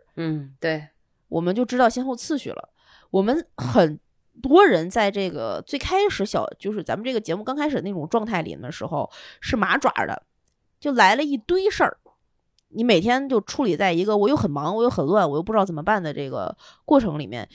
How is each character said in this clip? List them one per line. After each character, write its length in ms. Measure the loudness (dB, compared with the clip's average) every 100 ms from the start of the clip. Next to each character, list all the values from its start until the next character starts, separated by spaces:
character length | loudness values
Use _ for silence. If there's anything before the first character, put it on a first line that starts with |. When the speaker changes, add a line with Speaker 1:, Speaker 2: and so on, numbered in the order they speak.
| _ -8
Speaker 1:
嗯， 400 | -6 -6 -8 -8
对。 260 | -4 -4 -8 _ _ _ _
Speaker 2:
我 140 | -4
们 120 | -2
就 120 | 0 0
知 120 | 4
道 120 | 2
先 160 | 2 -4
后 100 | -6
次 220 | -6 -6
序 120 | -6
了。 200 | -12 -14 _ _ _ _
我 120 | 0
们 240 | 2 0 -4 -8
很 420 | 0 4 4 2 _ _ _ -10
多 240 | 4 6 8
人 240 | 6 0
在 220 | 0 0
这 180 | -2 -4
个 340 | -4 -6 -6 -6
最 100 | -8
开 320 | -2 0 2
始 160 | 0 -2
小， 240 | -2 -4 -6
就 140 | -8
是 120 | -6
咱 120 | -4 -6
们 100 | -4
这 80 |
个 80 | -4
节 140 | -4 -6
目 80 |
刚 120 | -4 -4
开 140 | -2
始 100 | -2
那 100 | -4
种 180 | -6 -2
状 160 | -2 0
态 160 | -4
里 140 | -4 -8
的 160 | -12
时 120 | -10
候， 240 | -6 -6 -6 -10 -20 -14
是 160 | -4 0
麻 220 | 0 2
爪 140 | 0 0 -4
的， 160 | -6 -12 _ _ _ _ _
就 120 | -2
来 220 | 4 6 4
了 80 |
一 140 | 0 -4
堆 320 | 0 0 2
事 140 | 2
儿。 140 | 0 0 _ _ _ _ _ _ _
你 140 | -2
每 160 | 4 4
天 300 | 4 0 0
就 100 | -2
处 260 | -2 -2 0
理 120 | 2
在 160 | 2
一 100 | 2
个 140 | 2 2
我 100 | 2
又 80 | 2
很 140 | 0
忙， 260 | -2 -4 0
我 60 |
又 80 | 0
很 160 | 0 2
乱， 240 | 2 2
我 80 | 0
又 60 |
不 100 | 0
知 60 | 0
道 40 |
怎 120 | 0 -2
么 80 |
办 180 | -2 -2
的 100 | -2
这 160 | -8 -8
个 300 | -6 -6 -8 -18 -20 2
过 140 | 4
程 200 | 4 -2
里 80 | -8
面， 200 | -10 -12